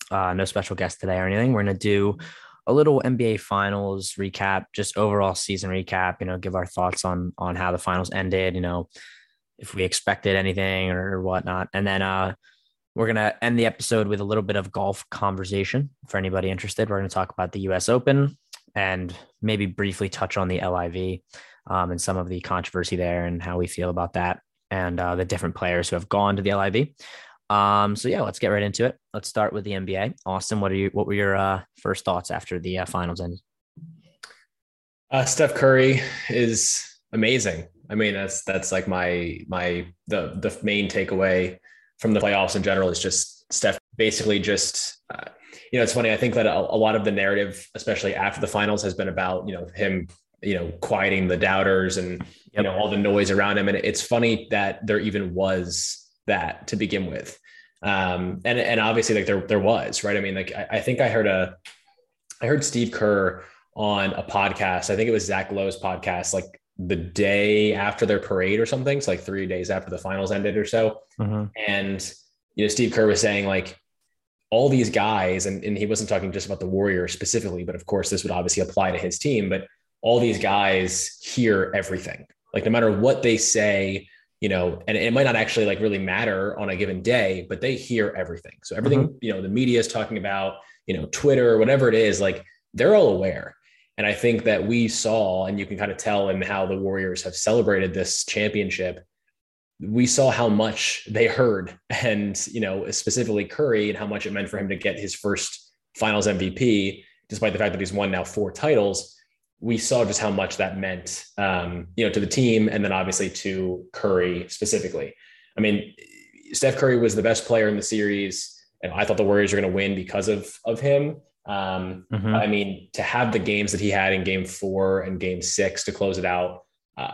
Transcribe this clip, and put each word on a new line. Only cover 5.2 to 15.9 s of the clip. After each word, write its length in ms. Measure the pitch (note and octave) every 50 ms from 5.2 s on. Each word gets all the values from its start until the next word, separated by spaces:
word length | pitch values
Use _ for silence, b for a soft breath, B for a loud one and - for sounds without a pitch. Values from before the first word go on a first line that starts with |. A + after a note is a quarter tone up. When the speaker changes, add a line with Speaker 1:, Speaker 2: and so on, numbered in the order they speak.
| G2 F#2+ F2+
Speaker 1:
season 360 | - - - G2 F2 F#2+ F#2
recap, 480 | F#2 F#2+ F2+ - F#2+ F#2 F#2 F2+ F2+ -
you 60 | G2 F#2
know, 100 | F#2 F2+
give 160 | F#2 F#2 F#2
our 120 | F#2 F2
thoughts 380 | F2 - F#2 F2+ F2+ F2+ - -
on, 280 | F#2 F2+ F2+ F2+ F2 -
on 200 | - F2+ F2+ F2
how 160 | F2+ F#2 F2+
the 60 | F2+ F2+
finals 340 | - F#2 F2+ F#2 F#2 -
ended, 420 | - F#2+ F#2 F#2 F#2+ F#2 F#2 F#2 F2
you 60 | F#2
know, 280 | F2 F2 F2 F2 D#2+ - B B B B B B B B B B B _ _ -
if 160 | - - -
we 80 | G2
expected 540 | F#2 F2+ - - - G2+ G2 - - G2 F#2+
anything 540 | F#2+ F#2+ F#2+ F2+ G2 F#2+ F#2+ F#2+ F#2+ F#2 F#2
or, 260 | F2+ F#2 F#2 G2 F#2+
or 60 | F#2
whatnot. 460 | F#2 F#2 F#2 F2+ - F#2 F2+ F#2 F2+ -
And 120 | - G2 G2+
then, 160 | G2 G2 F#2+
uh, 360 | F#2+ F#2+ F#2+ F#2+ F#2+ F#2 F2+ _ b b b b b b b b _ _ -
we're 140 | A2 A2+ A2+
gonna 260 | A2 G#2+ G#2+ G#2 - -
end 160 | A#2 A#2+ A#2+ A#2
the 80 | A#2
episode 400 | A2 - - - - A#2 A2 G#2+
with 140 | G2+ G#2 G2+
a 40 | G2+
little 200 | G2+ G#2+ G#2+ G2
bit 100 | G2+ G2+
of 160 | G2+ F#2+ G2
golf 340 | - G2 G2 G2 G2 - - -
conversation 800 | - - G#2 G2 F#2+ F#2+ F#2 F#2+ G2+ G2 G2 - - C3+ C#3+ C#3